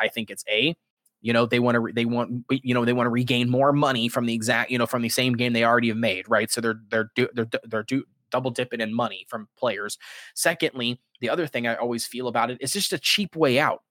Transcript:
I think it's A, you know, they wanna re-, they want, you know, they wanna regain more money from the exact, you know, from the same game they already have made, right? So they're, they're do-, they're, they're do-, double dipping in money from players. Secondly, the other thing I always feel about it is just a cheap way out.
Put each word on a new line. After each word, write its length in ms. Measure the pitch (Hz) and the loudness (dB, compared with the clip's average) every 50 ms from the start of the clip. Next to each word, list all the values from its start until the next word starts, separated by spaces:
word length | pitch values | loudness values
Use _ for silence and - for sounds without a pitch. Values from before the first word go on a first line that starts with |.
I 80 | 110 - | -4 -4
think 200 | - 117 110 - | -2 -6 -8 -8
it's 160 | 101 - - 101 | -10 -12 -6 -2
A, 240 | 107 107 127 160 170 - _ _ _ _ _ _ _ _ | 0 2 2 0 -2 -4 _ _ _ _ _ _ _ _
you 120 | - 113 | -2 2
know, 140 | 117 117 120 | 2 4 4
they 140 | 113 120 120 | 4 2 2
wanna 200 | 120 123 120 117 | 4 4 2 2
re-, 120 | 113 107 | 0 0
they 120 | 110 117 117 | -2 -2 0
want, 400 | 117 120 120 120 117 123 123 120 - | 0 0 -2 -2 -2 -6 -8 -2 -2
you 240 | 135 131 131 123 123 | -4 -2 0 0 2
know, 100 | 123 117 | 2 2
they 80 | 120 | 2
wanna 180 | 123 123 120 120 | 2 2 2 2
regain 380 | 117 123 127 120 127 120 120 123 | 2 0 0 2 2 2 2 2
more 240 | 127 127 135 143 | 2 4 4 4
money 360 | 143 143 147 139 131 113 117 117 | 4 4 2 2 2 0 -2 -2
from 180 | - 127 120 | 0 -2 0
the 80 | 117 113 | 0 -2
exact, 380 | 113 110 120 117 117 120 - | 0 0 0 2 2 0 0
you 60 | 127 120 | 0 0
know, 80 | 120 | 0
from 160 | - - 123 | 0 0 -2
the 60 | 117 113 | -2 0
same 260 | - - 127 127 120 | 0 0 0 0 0
game 180 | 117 123 123 | 0 0 0
they 120 | 117 113 117 | 2 4 4
already 240 | 117 120 120 120 117 | 4 4 4 4 2
have 80 | 107 | 0
made, 320 | 113 117 110 92 92 92 110 | 2 0 0 0 -2 -2 0
right? 220 | 113 104 113 - | 0 0 2 0
So 100 | - 120 | -2 -2
they're, 200 | 117 113 110 110 110 101 | -2 -2 -2 -4 -6 -2
they're 220 | 113 110 110 113 - | -2 -2 -2 -2 0
do-, 160 | 123 123 - | -2 -2 0
they're, 140 | - 120 113 113 - - | 0 -4 -4 -2 -4 -6
they're 220 | - 117 113 110 107 | -6 -4 -6 -6 -4
do-, 220 | - 131 139 - - _ _ _ _ | -2 -4 -4 -4 -6 _ _ _ _
double 180 | - 123 131 127 | -4 -2 -2 -2
dipping 300 | 117 - 123 - 123 113 | -4 -4 -4 -4 -4 -4
in 120 | 113 107 | -4 -2
money 320 | 110 120 120 107 95 92 95 - | -2 -2 -2 -2 -4 -10 -14 -12
from 200 | 123 110 104 - _ | -12 -12 -12 -14 _
players. 420 | _ 131 120 101 101 104 107 - - - - - - - - - | _ -2 -2 -2 -2 -6 -8 -10 -12 -14 -18 -18 -18 -20 -14 -8
Secondly, 680 | - - 170 139 - 165 147 - 131 120 120 120 - _ _ _ _ | 0 0 0 0 2 -2 -2 -2 -2 -4 -4 -4 -6 _ _ _ _
the 80 | 123 113 | -2 -2
other 180 | 139 170 165 | 0 0 -2
thing 220 | 143 - 120 120 120 | -4 -4 -2 -2 -2
I 80 | 113 | -2
always 300 | - 120 123 120 117 - | -2 -2 -4 -2 -4 -6
feel 200 | - - 120 127 | -8 -8 -6 -6
about 240 | 123 113 120 117 120 | -2 0 0 0 0
it 80 | 127 120 | -2 -6
is 120 | 139 131 | -6 -4
just 200 | - 202 190 - | -2 -2 -2 -2
a 60 | 180 147 | -4 -2
cheap 380 | - - - - 208 - - | 0 0 0 0 0 -4 0
way 240 | 160 156 135 123 131 | 2 2 4 4 4
out. 240 | 151 131 - - _ _ | 4 2 0 -4 _ _